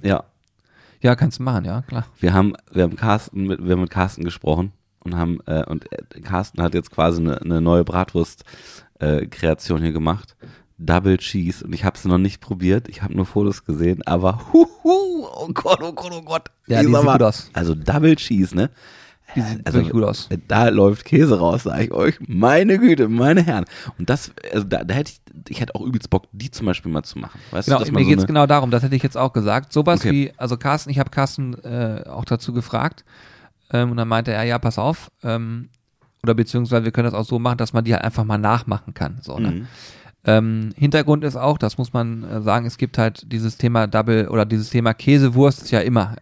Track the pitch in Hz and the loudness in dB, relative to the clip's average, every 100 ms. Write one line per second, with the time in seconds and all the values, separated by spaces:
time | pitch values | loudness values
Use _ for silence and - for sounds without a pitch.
0 | 101 95 - _ _ _ _ _ _ _ | -2 -2 -4 _ _ _ _ _ _ _
1 | 123 123 151 - 131 120 85 101 135 120 | 0 2 0 -2 -4 -2 -4 -6 -6 -8
2 | 113 _ 87 95 101 - _ - 87 - | -10 _ 0 2 2 -2 _ 0 0 0
3 | 110 104 - 98 98 90 87 90 90 - | -2 -2 -2 -6 -4 -4 0 0 0 -2
4 | 92 - 85 - - 78 95 - _ _ | -4 -4 -8 -6 -2 0 -2 -6 _ _
5 | 87 87 85 87 - 80 - 80 - - | -10 -4 -2 -4 -4 -4 -4 -8 -10 -16
6 | - - - 92 98 - 85 85 85 - | -16 -20 -6 -4 -4 -2 -2 -2 -6 0
7 | 82 85 82 71 - 82 82 87 85 87 | 0 2 -2 -2 -2 0 4 4 2 -2
8 | 92 87 85 - - - - - _ _ | -2 -2 -4 -6 -20 -20 -20 -20 _ _
9 | 76 76 - - 85 78 - 82 80 80 | 0 0 -2 -4 -2 -2 -2 -2 0 0
10 | 78 98 - _ - - _ _ 78 85 | -2 -2 -6 _ -20 -20 _ _ 0 2
11 | 98 92 - 98 87 - - 87 98 - | 4 2 0 -4 -4 -6 -8 -4 -4 -4
12 | 95 90 98 - - 95 90 101 120 - | 0 2 2 -2 -10 -4 2 0 0 -12
13 | 101 - 92 - 101 98 - 76 85 90 | -8 -4 -2 0 0 -2 -6 -2 0 0
14 | - 87 92 113 - 320 330 - 320 370 | -2 0 0 -2 2 4 4 2 2 2
15 | 392 339 247 - - - 165 180 170 151 | 2 -4 -8 -10 -8 -4 0 0 0 -10
16 | 180 170 160 160 - _ - 117 113 143 | -12 -12 -8 -8 -8 _ -2 2 4 6
17 | 143 131 113 - - - 85 78 78 143 | 6 4 4 0 -6 -4 -2 -2 0 2
18 | 156 156 - 110 95 87 127 - - - | 4 4 2 0 0 0 -2 -4 -20 -20
19 | - _ _ - 110 110 - 123 110 113 | -20 _ _ -6 -4 -6 -2 0 2 0
20 | 104 104 - 92 - 107 117 104 98 104 | 0 -2 -6 -10 -2 2 4 6 4 4
21 | - - 156 107 85 117 101 69 113 - | 2 4 6 4 4 0 -2 -4 -2 0
22 | 85 - - 90 113 151 196 196 247 156 | 0 0 -4 2 4 4 4 4 4 4
23 | 113 113 131 175 170 117 87 - - - | 2 2 4 4 4 0 -4 -10 -18 -10
24 | 87 135 - - - 107 101 - 87 104 | -4 -4 -4 -16 -6 -4 -2 -4 -2 -4
25 | 147 - _ - - - - - - 120 | -4 -10 _ -20 -16 -10 -8 -6 -4 -6
26 | - 95 - 98 123 - 107 87 - 78 | -2 -2 -2 -14 -14 -6 -4 -4 -4 -6
27 | 76 - - - - - 104 135 110 - | -6 -12 -14 -16 -10 -8 0 0 0 2
28 | - 190 95 151 143 147 131 120 135 135 | 4 4 4 4 4 4 2 0 2 0
29 | 135 127 131 120 104 110 135 151 151 170 | 0 -2 -2 0 0 -2 -2 0 2 2
30 | 113 139 135 - 127 120 139 151 143 139 | 2 0 0 -4 -6 -4 -2 -2 -2 -2
31 | 135 - 139 - 131 120 117 120 117 107 | -2 -2 -2 -2 -8 -8 -8 -4 -4 -6
32 | - 65 - 117 - 120 117 117 143 - | -10 -10 -4 -4 -2 -6 -4 -4 -4 -6
33 | _ _ - - _ _ _ 123 120 117 | _ _ -20 -20 _ _ _ -2 -2 -2
34 | 113 113 120 107 120 120 117 113 117 165 | -2 -2 -2 -2 -2 -2 -2 -2 -2 -2
35 | - _ 123 113 113 117 123 _ _ _ | -8 _ -6 -6 -6 -10 -12 _ _ _
36 | _ _ 123 113 113 123 117 123 113 113 | _ _ 0 0 2 0 0 0 0 0
37 | 120 107 107 123 120 120 113 117 113 117 | -2 -2 -4 -2 -2 -2 -2 -2 0 0
38 | 113 - 107 104 104 117 117 104 - - | -2 -2 -2 0 0 0 0 -6 -6 -8
39 | 71 120 - 65 110 87 123 - - - | -8 -8 -12 -6 -4 -4 -8 -16 -20 -20
40 | - _ - 110 113 110 110 98 143 151 | -20 _ 2 4 4 -2 -4 0 2 2
41 | 147 151 147 131 131 147 - - 123 117 | 2 2 0 -4 -2 0 -2 -2 -4 -2
42 | 117 113 104 110 107 107 117 - 127 - | -4 -6 -8 -6 0 0 -2 -4 -4 0
43 | 113 - - 113 113 110 120 117 107 110 | -2 -2 -8 -4 -4 -2 0 2 2 0
44 | 110 113 104 113 107 110 107 123 117 110 | 2 2 2 0 0 0 0 0 0 0
45 | - 143 135 120 139 139 - 120 95 120 | 4 4 4 4 4 2 -2 0 2 0
46 | 101 113 | 0 -6